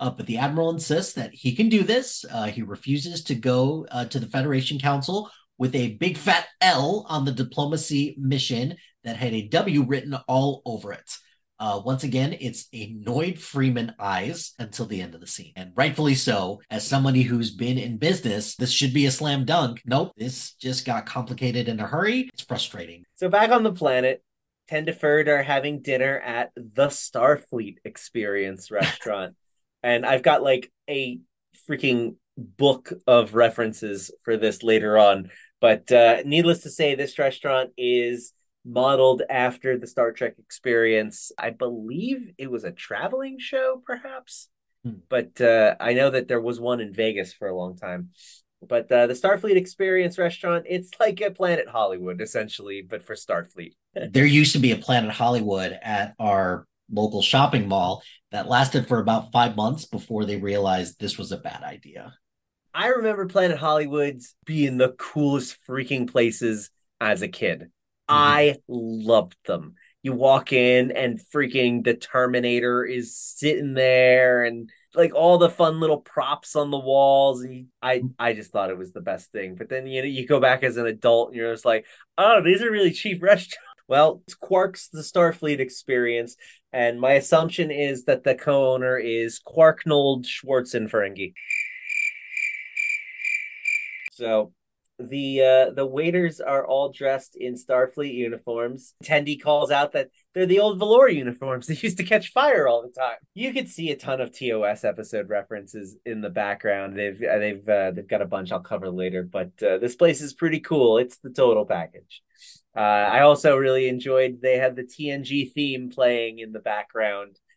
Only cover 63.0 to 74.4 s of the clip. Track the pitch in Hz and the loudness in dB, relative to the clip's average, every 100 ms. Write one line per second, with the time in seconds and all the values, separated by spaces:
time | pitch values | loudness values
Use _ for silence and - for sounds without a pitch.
63 | 220 202 185 190 180 147 156 151 147 147 | 0 -2 -2 2 2 2 0 0 0 -2
64 | 143 131 - _ - 156 139 127 127 - | -2 -4 -14 _ -6 0 0 2 2 0
65 | - 151 143 139 127 - - 131 127 135 | -8 0 0 0 -2 -10 -10 -8 -4 -4
66 | 123 127 117 113 117 107 - _ _ - | 0 2 2 2 -2 -4 -8 _ _ -4
67 | 110 95 95 - 98 80 85 _ _ _ | -2 -2 -4 -4 -4 -4 -10 _ _ _
68 | - 147 143 147 147 139 - 123 113 113 | 2 4 6 6 4 2 -6 -8 -6 -4
69 | 110 113 92 - - 87 78 - _ _ | 4 4 4 -4 -6 -6 -8 -20 _ _
70 | 131 127 135 135 - 127 123 127 127 - | -6 2 4 4 4 2 6 4 2 -2
71 | 127 110 - 147 131 131 123 120 117 120 | -4 -6 -6 -4 -2 0 0 0 0 -2
72 | - 127 127 123 120 120 123 123 120 123 | -2 0 0 0 0 0 0 -2 -2 -6
73 | 113 - - - 147 147 143 131 131 127 | -8 -10 -12 -4 -2 -2 -2 0 4 6
74 | 127 127 127 123 | 6 6 6 4